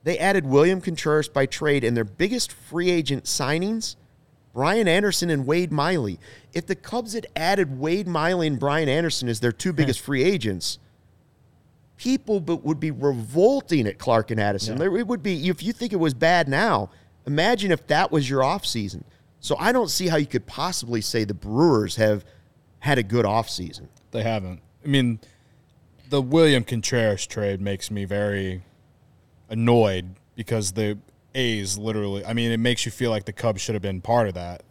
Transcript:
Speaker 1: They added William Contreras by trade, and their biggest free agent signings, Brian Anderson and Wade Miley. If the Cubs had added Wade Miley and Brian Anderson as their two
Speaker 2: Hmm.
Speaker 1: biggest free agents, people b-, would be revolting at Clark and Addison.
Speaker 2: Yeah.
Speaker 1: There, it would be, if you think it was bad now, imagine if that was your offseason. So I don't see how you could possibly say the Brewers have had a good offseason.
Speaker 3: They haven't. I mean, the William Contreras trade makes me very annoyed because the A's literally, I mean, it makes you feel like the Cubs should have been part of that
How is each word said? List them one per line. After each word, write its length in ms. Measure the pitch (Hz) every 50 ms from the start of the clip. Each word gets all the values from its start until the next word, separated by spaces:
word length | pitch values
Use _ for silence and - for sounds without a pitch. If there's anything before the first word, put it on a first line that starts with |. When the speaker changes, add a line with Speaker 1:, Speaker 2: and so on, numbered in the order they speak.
Speaker 1:
They 160 | - 151 175 -
added 280 | 165 190 196 190 151
William 340 | 135 131 139 156 175 190 185
Contreras 480 | 170 185 165 147 - 156 151 151 147 -
by 180 | - 139 135
trade, 380 | 131 - - 160 151 147 139 117
and 120 | 113 120
their 80 | 117 113
biggest 460 | 101 98 - 170 196 247 247 - -
free 380 | - - - - 147 170 175 180
agent 340 | 180 170 156 131 143 - -
signings, 720 | - - - 143 127 151 165 180 202 226 226 220 - - _ _ _ _ _ _ _ _ _ _ _ _
Brian 340 | 120 135 160 196 233 220 175
Anderson 420 | 160 190 208 202 175 - 180 175
and 160 | 160 143 131
Wade 240 | 127 151 175 180 170
Miley. 480 | 160 147 143 170 190 160 120 104 90 - - - - - - _
If 140 | - 170 170
the 80 | - 190
Cubs 380 | - - - - 240 233 226
had 140 | 196 233 - - _
added 420 | 156 160 175 196 196 185 147 135 127
Wade 300 | 143 156 170 202 208 180
Miley 380 | 170 156 151 170 185 180 165 156
and 100 | 147 117
Brian 300 | 127 143 143 160 160 139
Anderson 400 | 131 156 170 160 - - 127 120
as 100 | 113 107
their 120 | 120 120
two 180 | 113 _ - 185
Speaker 2:
Hmm. 60 | 170
Speaker 1:
biggest 240 | 143 156 139 123 -
free 240 | - - 143 131 135
agents, 540 | 180 202 175 110 110 95 87 - - - - _ _ _ _ _ _ _ _ _ _ _ _ _ _ _ _ _ _ _ _ _ _ _
people 440 | _ - 247 262 269 - - 214 202
b-, 140 | 160 147 170
would 260 | - - 143 160 147
be 100 | 160 160
revolting 960 | 147 117 131 143 135 120 110 113 127 160 190 233 277 277 - - 175 147 113
at 120 | 104 98 -
Clark 320 | - - 120 113 110 -
and 100 | 113 110
Addison. 340 | 104 104 101 98 - 113 117
Speaker 2:
Yeah. 40 | 127
Speaker 1:
There, 160 | 160 196 175
it 100 | 214 240
would 160 | 196 247 196
be, 260 | 139 202 185 156 143 185
if 140 | 180 -
you 100 | - 208
think 200 | 240 - 233 233
it 40 | 214 180
was 140 | 165 160 131
bad 340 | 117 160 160 180 175 165 135
now, 420 | 135 147 208 226 170 101 107 - - - _ _ _ _ _
imagine 440 | - 143 147 170 214 247 220 196 196
if 160 | 170 - - -
that 220 | 147 151 185 -
was 180 | - 156 139 123
your 120 | 135 135
offseason. 640 | 131 139 175 202 - - - 120 101 98 90 85 - - _ _ _ _ _ _
So 160 | - - 147 -
I 140 | 165 220
don't 180 | 247 254 233 175
see 180 | - - 190 175
how 80 | 160
you 100 | 156 147
could 200 | - - 123 -
possibly 540 | - - - 147 180 185 - - 117 120 113
say 240 | 104 - - 117 110
the 100 | 101 107
Brewers 600 | 85 - 101 107 127 160 170 139 110 104 92 -
have 280 | 110 110 107 104 101 - - - - _ _ _ _ _ _ _ _
had 180 | - 143 143 127
a 40 |
good 220 | 113 95 113 120 113
offseason. 640 | 98 104 117 110 - - - 90 85 - - - - _ _ _ _
Speaker 3:
They 120 | - 117
haven't. 380 | 107 113 113 107 95 90 90 82 _ _ _ _ -
I 40 | 151
mean, 320 | 139 139 127 120 113 107 - - _ _ _ _ _ _ _ _ _ _ _ _ _ _ _ -
the 120 | 143 139
William 420 | 131 123 143 165 165 156 139 127 117
Contreras 640 | - 127 113 98 - - 120 113 107 101 95 -
trade 340 | - - 113 104 101 98 95
makes 300 | 98 101 98 95 - -
me 140 | 107 101 98
very 580 | 87 101 101 104 104 101 98 98 95 92 92 90 _ _ _ _ _ _ _ _ _ _ _ _ _ _ _ _ _
annoyed 580 | 110 113 117 120 120 120 110 101 95 92 90 92 92 - _ _ _
because 380 | - 113 - 123 110 104 95
the 260 | 92 113 107 104 104 104 - _ _ _ _ _ _
A's 440 | 135 127 120 113 104 98 95 95 101
literally, 460 | 104 113 107 107 104 101 98 101 -
I 80 | -
mean, 180 | 117 117 117 117
it 80 | 117 113
makes 260 | 113 120 123 - -
you 60 | 120
feel 180 | - - 123 117
like 140 | 110 104 95
the 80 | -
Cubs 280 | 98 - - 117 107 98
should 140 | - - 110
have 80 | 104
been 180 | 90 98 95 92
part 260 | - - 117 120 113 101
of 60 | 90
that 280 | 87 87 87 87 - - _